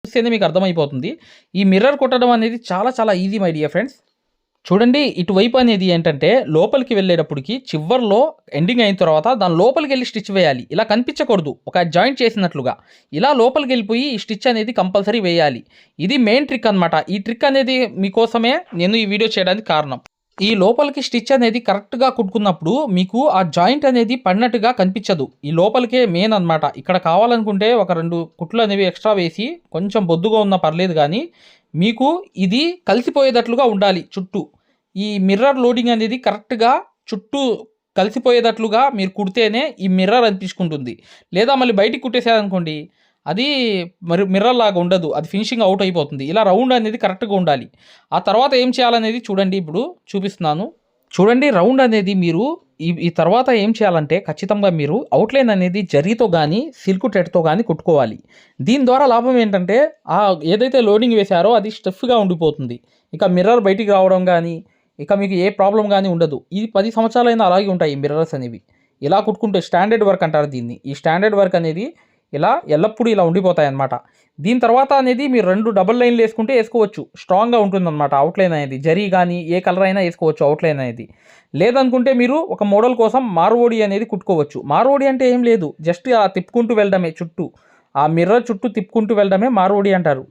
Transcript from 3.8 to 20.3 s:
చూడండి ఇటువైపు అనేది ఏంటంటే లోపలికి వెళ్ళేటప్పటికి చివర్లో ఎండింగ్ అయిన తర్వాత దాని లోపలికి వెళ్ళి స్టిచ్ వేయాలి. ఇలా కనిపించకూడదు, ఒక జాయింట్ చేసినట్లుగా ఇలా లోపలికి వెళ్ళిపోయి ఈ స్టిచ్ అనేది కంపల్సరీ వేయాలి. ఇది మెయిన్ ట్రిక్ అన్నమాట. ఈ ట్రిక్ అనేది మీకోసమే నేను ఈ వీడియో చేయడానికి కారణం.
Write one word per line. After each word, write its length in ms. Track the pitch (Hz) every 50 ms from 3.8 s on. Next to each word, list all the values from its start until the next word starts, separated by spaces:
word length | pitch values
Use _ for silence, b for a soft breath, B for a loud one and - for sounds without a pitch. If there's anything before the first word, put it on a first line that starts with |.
| 233 277 - _ _ _ _ _ _ _ _ _ _ _ _ _ _
చూడండి 340 | - 180 202 240 240 254 294 294 233 - -
ఇటువైపు 360 | 175 - 196 226 214 240 240 262
అనేది 240 | 247 240 220 190 190 185 175
ఏంటంటే 340 | 165 160 170 151 135 151 165 226 262 220 - 151
లోపలికి 380 | 156 185 220 294 269 254 - 240
వెళ్ళేటప్పటికి 560 | 196 190 185 175 165 156 - 156 143 135 - 226 269 262 -
చివర్లో 480 | - 156 151 165 240 262 240 208 196 226 277 320 302 _ _ - - 143
ఎండింగ్ 220 | 170 185 247 240 226
అయిన 120 | 202 196 185 180
తర్వాత 240 | 165 156 156 151 226 262 220
దాని 140 | 196 180 165 165
లోపలికి 300 | 190 247 269 339 302 269 277
వెళ్ళి 140 | 254 247 -
స్టిచ్ 220 | - 214 202 - 196
వేయాలి. 260 | 196 180 151 135 123 - _ -
ఇలా 100 | 180 220 -
కనిపించకూడదు, 600 | 208 226 247 - 285 - 302 - 220 190 156 147 - _ _ -
ఒక 140 | - 185 175 170 151
జాయింట్ 220 | 170 208 262 277 -
చేసినట్లుగా 520 | 254 226 226 214 185 165 - 147 123 123 117 b b b b b b b 139
ఇలా 120 | 151 220 277 294 247
లోపలికి 300 | 226 254 254 311 285 247 262
వెళ్ళిపోయి 320 | 240 208 202 226 240 269 294 247
ఈ 20 | 196 -
స్టిచ్ 240 | - 220 208 - 262
అనేది 200 | 240 220 214 226 233 -
కంపల్సరీ 400 | 185 185 185 202 190 208 214 233 196
వేయాలి. 340 | 175 170 170 156 147 127 113 - b b b b b b - 151
ఇది 100 | 190 277 285 240
మెయిన్ 200 | 208 220 269 294 269
ట్రిక్ 180 | 269 240 214 226
అన్నమాట. 240 | 202 185 175 165 - 156 - - 185
ఈ 60 | 208 196
ట్రిక్ 180 | 220 233 226 - 277
అనేది 280 | 269 269 262 247 262 254 254 190 - 190 190
మీకోసమే 500 | 196 190 226 233 226 233 240 226 240 269 349 359 _ - 170
నేను 180 | 175 185 220 226 220
ఈ 20 | 196 202
వీడియో 160 | 202 226 220 -
చేయడానికి 320 | 208 185 185 185 214 214 - 165
కారణం. 280 | 151 147 139 131 120 _ - _ _ _ _